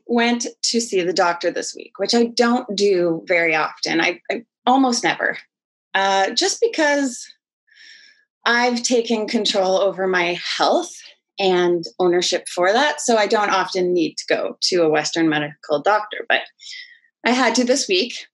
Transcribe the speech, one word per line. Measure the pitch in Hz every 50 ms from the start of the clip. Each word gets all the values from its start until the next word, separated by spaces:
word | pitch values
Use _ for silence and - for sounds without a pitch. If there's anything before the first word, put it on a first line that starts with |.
| _ -
went | 233 240 233 240 240 240 - - - _ -
to | - - 233
see | 233 - - 185
the | 175 180 180
doctor | 190 185 175 175 175 - 175
this | - - - - -
week, | - - - _ -
which | 196 - 233
I | 240 233
don't | 233 233 - 240 233 240 254 254 - 202
do | 190 202 202 190 180 175 170 165 165 - -
very | 185 170 170 165 156
often. | 156 151 151 - - - 156 160 165
I, | 170 175 175 - _ -
I | 196 233 233 _ _ _ -
almost | 240 254 269 269 254 240 240 -
never, | 165 - - - - - - - _ _ _ _ _ _ _ _ _ -
uh, | 190 196 196 196 196 190 202
just | 240 - 339 403 - -
because | - 466 - - 311 294 285 285 277 254 240 - - - - _ _ _ _ _ _ _ _ _ - - - - - _ _ _ _ _ _ _ -
I've | 220 233 240 240 254 247 233
taken | 240 - 254 233 233 233 233 214 214 208
control | - 226 208 - - 202 190 185 190 185
over | 196 196 180 180 190 190
my | 185 180 175 175 175 170 - - - -
health | 156 151 226 339 320 - - - - - - _ _ _ _ -
and | 196 190 185 180 180 175 175 170 170 - - -
ownership | 185 175 175 180 175 - - - - -
for | - 180 175 185 208
that. | 247 294 302 - -
So | - - 233 220
I | 208 202
don't | 220 214 208 202
often | 190 190 180 180 - 190 180 180 180
need | 175 160 156 - -
to | - -
go | 156 - - - - -
to | - - 185 180 165
a | 156
Western | 151 156 151 - - 170 165 160
medical | 151 151 147 147 151 _ - - 151 147
doctor, | 143 190 208 208 208 - - - - -
but | - - - - _ _ - - - - - - - _ _ _ _ _ -
I | 226
had | 247 254 262 226 220
to | 254 247
this | 233 254 277 - -
week. | 196 180 202 240 - - - -